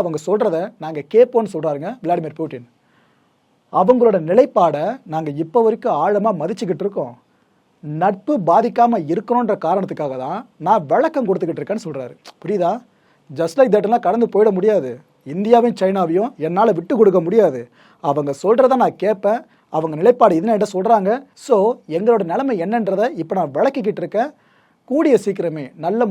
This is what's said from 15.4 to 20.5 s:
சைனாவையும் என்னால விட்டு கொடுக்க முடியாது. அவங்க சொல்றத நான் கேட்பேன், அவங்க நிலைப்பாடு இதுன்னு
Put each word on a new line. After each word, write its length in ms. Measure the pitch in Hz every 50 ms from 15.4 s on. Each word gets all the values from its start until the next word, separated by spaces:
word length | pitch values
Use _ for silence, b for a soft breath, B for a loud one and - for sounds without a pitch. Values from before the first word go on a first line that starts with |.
| 208 220 233 233 233 240 - -
சைனாவையும் 480 | 190 190 196 190 180 160 165 190 220 - - - 151
என்னால 260 | 160 175 190 226 226 180
விட்டு 180 | 165 170 - 285 214
கொடுக்க 200 | 220 196 180 185 165
முடியாது. 360 | 175 208 226 202 160 131 120 123 - b b b b b b - 147
அவங்க 220 | 139 151 143 143 139 - -
சொல்றத 340 | 196 240 247 262 254 262 247 214
நான் 140 | 165 - - 180
கேட்பேன், 380 | 208 214 196 - 202 220 277 - b b b b b -
அவங்க 180 | 160 160 160 151 151
நிலைப்பாடு 360 | 185 240 247 - 240 202 170
இதுன்னு 160 | 165 190 233